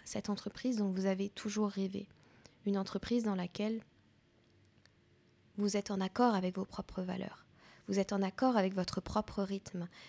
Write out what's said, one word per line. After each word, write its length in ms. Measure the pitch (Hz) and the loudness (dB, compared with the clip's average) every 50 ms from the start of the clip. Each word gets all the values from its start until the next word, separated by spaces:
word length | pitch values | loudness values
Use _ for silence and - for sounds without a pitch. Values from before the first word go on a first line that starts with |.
| - | -6
cette 240 | - - 220 - - | -4 -4 -4 -2 -2
entreprise 480 | 208 196 - 202 - - - 254 254 214 | -4 -2 -4 -8 -8 -4 -2 -2 0 2
dont 120 | 208 196 | 2 2
vous 160 | 185 185 190 | 2 2 2
avez 240 | 196 190 185 196 202 | 2 2 2 0 -4
toujours 400 | - - - 214 202 214 214 202 | -6 -6 -6 -4 0 0 0 0
rêvé. 380 | 196 196 190 185 190 196 202 - - - - - - - - - - _ - | 0 0 -2 -2 -2 -6 -8 -8 -14 -20 -20 -20 -20 -20 -20 -20 -20 _ -2
Une 120 | 202 202 196 | 0 0 2
entreprise 460 | 196 - - 190 - - 233 240 226 | 0 0 -2 -4 -2 0 0 2 2
dans 120 | 214 196 | 2 0
laquelle 460 | 185 180 175 - - 208 214 226 226 - - _ _ _ _ _ _ _ _ _ _ _ _ _ - - - _ _ _ - _ _ _ _ _ _ _ _ _ _ _ _ _ - | 0 -2 -4 -4 -2 -2 -2 -2 -4 -6 -10 _ _ _ _ _ _ _ _ _ _ _ _ _ -20 -20 -20 _ _ _ -20 _ _ _ _ _ _ _ _ _ _ _ _ _ 0
vous 200 | 202 208 196 202 | 0 2 2 0
êtes 140 | 202 - | 0 0
en 100 | 208 190 | 0 0
accord 340 | 190 190 - - 240 247 220 | 0 -2 2 4 6 6 6
avec 200 | 190 185 185 180 | 4 2 0 -2
vos 100 | 190 190 | -2 -6
propres 380 | - - - - - - - 185 | -4 -6 -8 -10 -8 -6 -6 -4
valeurs. 420 | 180 180 185 190 - - - - _ - - - - - - - - | -4 -4 -4 -6 -8 -10 -14 -20 _ -20 -20 -20 -20 -20 -18 -4 0
Vous 120 | 196 196 | 2 2
êtes 120 | 196 - | 2 2
en 100 | 208 196 | 2 0
accord 360 | 196 190 - - 254 262 247 220 | 0 0 0 2 4 4 6 6
avec 160 | 190 190 196 | 4 4 2
votre 280 | 190 180 - - 196 | 0 -2 0 -2 -4
propre 420 | - - - 214 214 - - - 196 | -4 0 0 0 0 0 -2 -2 -2
rythme. 440 | 190 196 196 - - - 180 170 175 - - - | -2 -2 -6 -6 -8 -8 -6 -8 -8 -10 -14 -20